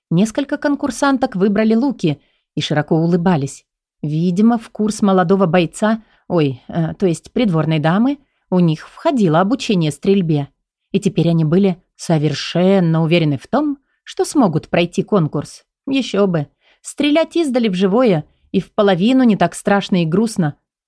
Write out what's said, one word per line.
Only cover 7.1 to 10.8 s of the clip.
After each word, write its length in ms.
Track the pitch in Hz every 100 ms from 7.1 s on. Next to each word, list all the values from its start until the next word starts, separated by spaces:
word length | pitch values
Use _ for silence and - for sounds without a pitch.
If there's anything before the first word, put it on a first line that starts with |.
| 160 -
придворной 480 | - 233 160 151 160
дамы, 380 | 156 185 254 285 _ _ -
у 100 | 185
них 280 | 170 151 -
входило 520 | - 320 277 185 156
обучение 500 | 196 269 - 185 156
стрельбе. 580 | - 190 196 165 151 143 _ _ _